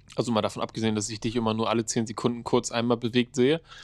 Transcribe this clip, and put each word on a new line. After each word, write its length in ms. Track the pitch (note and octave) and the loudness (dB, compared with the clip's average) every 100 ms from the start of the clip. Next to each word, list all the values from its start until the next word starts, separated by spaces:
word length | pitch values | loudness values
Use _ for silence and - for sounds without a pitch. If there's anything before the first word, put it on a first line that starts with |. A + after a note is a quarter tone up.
| - | -8
also 160 | - A#2+ | -4 0
mal 100 | G#2+ | 2
davon 200 | G2+ A#2 | 0 -4
abgesehen, 320 | A2+ A2+ A2 | -6 -2 0
dass 140 | G#2+ G#2+ | 0 -4
ich 100 | A2 | -4
dich 160 | A#2+ | -2
immer 200 | A#2+ A2+ | 0 0
nur 160 | A2 G#2+ | 0 0
alle 160 | A2+ A2 | 0 0
zehn 200 | A#2+ A2 | -2 -4
Sekunden 380 | G#2 B2 A#2+ | -2 -2 -2
kurz 260 | A2+ B2 - | 0 0 0
einmal 280 | A#2 A#2+ A#2 | -2 2 0
bewegt 360 | A#2 B2 A#2 A#2+ | 2 0 0 2
sehe. 260 | C3 E3 - - | 2 2 -4 -18